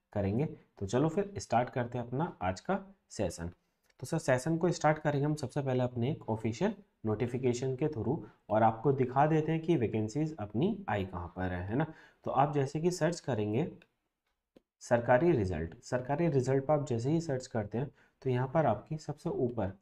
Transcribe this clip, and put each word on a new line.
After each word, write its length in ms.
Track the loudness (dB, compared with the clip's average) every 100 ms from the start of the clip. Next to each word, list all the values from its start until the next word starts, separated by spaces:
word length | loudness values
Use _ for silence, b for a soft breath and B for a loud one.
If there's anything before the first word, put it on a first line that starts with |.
| _
करेंगे। 320 | -2 0 0 -2
तो 400 | -6 _ -10 -2
चलो 240 | 2 2
फिर 240 | 0 -2 -6
start 320 | 0 0 0
करते 280 | -2 -4 -4
हैं 80 | -4
अपना 320 | -4 -4 -2
आज 180 | -4 -4
का 380 | -2 -4 -4 -18 _
session। 420 | -4 -4 -4 -8 -10 _ _ _ _
तो 80 | -6
सर 100 | -2
session 400 | 2 2 2 0
को 140 | 0
start 260 | 2 2 2
करेंगे 280 | 0 0 0
हम 100 | 0
सबसे 260 | -2 -2
पहले 220 | 0 0
अपने 280 | 0 0 -2
एक 180 | -2 -4
official 440 | -2 -2 0 -2 -2 -10 _ -4
notification 720 | 0 -2 0 0 0 -2 -2
के 120 | -2
through 300 | -2 -2 -2 B B -2
और 140 | 4
आपको 280 | 4 4 2
दिखा 340 | 2 2 4 4
देते 240 | 4 2
हैं 100 | 0
कि 160 | 2 2
vacancies 580 | 2 0 -2 -2 -4 -4
अपनी 460 | -6 0 0 0 -2
आई 160 | -2 -2
कहाँ 220 | -6 -8
पर 160 | -6
है, 200 | -4 -4
है 120 | -2 -2
ना। 180 | -2 B B B
तो 80 | -2
आप 220 | 2 2
जैसे 260 | 2 -2 0
कि 120 | 0
search 280 | 2 0 0
करेंगे 520 | -2 -2 0 0 -2 -6 -20 _ _ _ _ _ _ _ _ _
सरकारी 520 | 0 2 6 6 6
रिजल्ट, 440 | 4 2 -2 -6 -10
सरकारी 440 | -6 -4 -2 0 2
रिजल्ट 380 | 2 2 2 2
पर 80 |
आप 120 | 0 0
जैसे 220 | -2 0
ही 120 | 0
सर्च 260 | 0 -4 -4
करते 300 | -4 -2 -4
हैं 140 | -4 b b _
तो 80 | -2
यहाँ 180 | 0 0
पर 180 | 2 2
आपकी 320 | 0 -4 -8
सबसे 320 | -8 -8 -4
ऊपर 420 | -2 -2 0 -4 -6